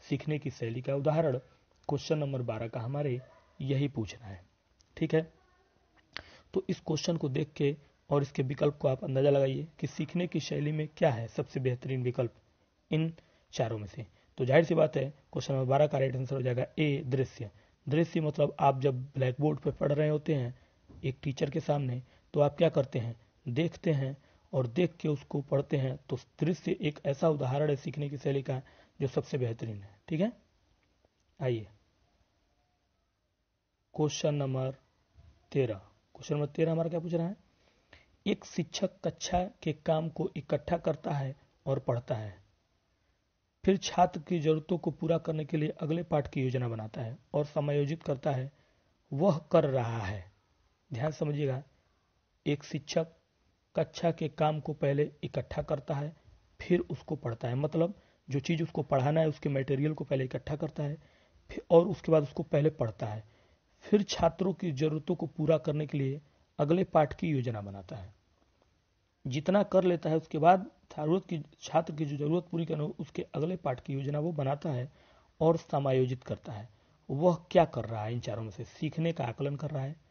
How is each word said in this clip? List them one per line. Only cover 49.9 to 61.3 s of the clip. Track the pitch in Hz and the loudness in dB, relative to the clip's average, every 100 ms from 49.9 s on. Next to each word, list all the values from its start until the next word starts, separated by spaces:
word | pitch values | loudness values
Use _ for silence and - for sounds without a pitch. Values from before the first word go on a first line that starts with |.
| 117 | -2
है। | 98 101 87 _ _ _ _ _ _ | -4 -6 -10 _ _ _ _ _ _
ध्यान | 120 151 | -4 -4
समझिएगा, | 147 151 147 143 131 147 _ _ _ _ _ _ _ - | -2 -4 -2 -2 -4 -8 _ _ _ _ _ _ _ -2
एक | 143 | -2
शिक्षक | - 156 - - 165 _ _ _ _ _ _ | -4 -8 -2 -2 -2 _ _ _ _ _ _
कक्षा | - 160 - 170 | -2 -2 0 0
के | 165 156 | 0 -4
काम | - 156 156 | 2 0 2
को | 143 | -4
पहले | 147 143 139 147 - | -2 0 2 0 -2
इकट्ठा | 135 - - - | -6 -6 -4 -6
करता | 143 147 - | -4 -4 -2
है, | 143 147 160 - - _ _ | -4 -4 -10 -20 -20 _ _
फिर | - 180 | 2 2
उसको | - 143 - 151 | 2 -6 -6 -6
पढ़ता | 123 113 123 | -4 -4 -2
है। | 123 | -2
मतलब | 147 160 170 208 _ _ - | 0 2 0 0 _ _ -4
जो | 139 | -4
चीज़ | - 165 | 0 -2
उसको | 165 - | 0 -2
पढ़ाना | 139 135 131 156 | 0 2 4 4
है | 160 | 2
उसके | 147 147 | 0 -2
मटेरियल | 139 131 135 151 | -2 0 0 0
को | 151 | -2
पहले | 147 139 | -2 -2
इकट्ठा | 131 127 - 147 | -2 -4 -6 -4
करता | 156 - | -4 -4
है, | 147 151 - _ _ | -6 -6 -14 _ _